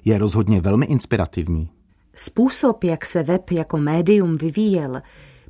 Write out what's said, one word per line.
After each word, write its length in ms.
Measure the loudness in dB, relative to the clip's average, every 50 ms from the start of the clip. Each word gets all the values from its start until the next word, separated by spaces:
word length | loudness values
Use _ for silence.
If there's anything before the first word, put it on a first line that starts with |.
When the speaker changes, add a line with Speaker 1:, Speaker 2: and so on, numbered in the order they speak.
| 0
Speaker 1:
je 120 | 0 2 2
rozhodně 440 | 2 2 2 2 2 2 2 2
velmi 240 | 2 2 2 2 2
inspirativní. 840 | 2 0 0 0 0 -2 -2 -2 -2 -4 -6 -4 -2 -2 -2 -4 -6 -10 _ _ _ _ _ _ _ _
Speaker 2:
Způsob, 680 | -10 -10 -4 0 0 0 0 0 0 0 0 0 0 -2
jak 220 | -2 -2 -4 -4
se 180 | -4 -4 -2 -2
web 280 | 0 -2 -2 -2 -2
jako 260 | -4 -4 -4 -2 -2 -2
médium 560 | -2 0 0 0 2 4 4 4 4 2 0
vyvíjel, 680 | -2 -2 -4 -2 0 0 0 0 0 -2 -4 -8 -10 -12 -16 -20 -20 -20 -20 -20 _ _